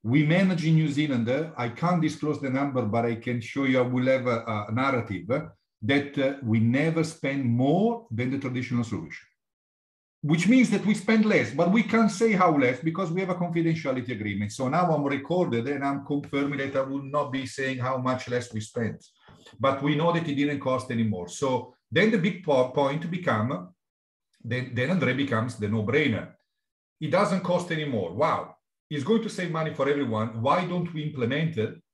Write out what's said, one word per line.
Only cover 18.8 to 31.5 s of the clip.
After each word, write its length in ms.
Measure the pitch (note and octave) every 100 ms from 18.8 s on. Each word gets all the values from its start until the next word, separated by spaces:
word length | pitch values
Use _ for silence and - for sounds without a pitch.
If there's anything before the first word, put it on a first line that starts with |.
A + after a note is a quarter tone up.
| A2 - - _ - - - -
but 240 | C3+ -
we 120 | C#3+
know 180 | D3 E3+
that 160 | E3+ D#3
it 60 |
didn't 260 | C3+ C#3+ C#3
cost 300 | C3+ B2+ -
anymore. 380 | A#2 A2 F#2 F2
So 460 | - C3+ B2 - _ _
then 200 | C3+ G#3+
the 80 | A3
big 260 | F#3 -
po-, 260 | D#3+ C3+ B2+
point 380 | C#3+ C#3 D3 E3+
become, 600 | F3+ - A2 A#2 E3+ - _ _ _ _ _ _ _
then, 280 | A2+ B2 B2+
then 160 | A#2+ C3
Andre 240 | F#3 B2+
becomes 420 | B2+ C#3 A2+ A2 -
the 120 | G#2
no-brainer. 640 | A2 G2 D3 C#3+ G2 D#2+ - _ _ _ _ _ _
It 100 | D3+
doesn't 300 | E3+ G3+ F#3
cost 280 | - F3+ -
anymore. 440 | D#3+ D3+ A#2 F2+
Wow, 420 | F#2+ D#3 B2 - - _ _ _
it's 140 | D3
going 180 | B2 A3+
to 80 | G#3
save 220 | - F3
money 220 | D#3+ D#3+
for 140 | - C#3
everyone. 540 | C#3+ B2+ G#2+ A2+ A2+
Why 220 | B2 F3+
don't 280 | E3+ F3 E3
we 120 | D#3
implement 520 | D3+ C3 A#2 C#3+ E3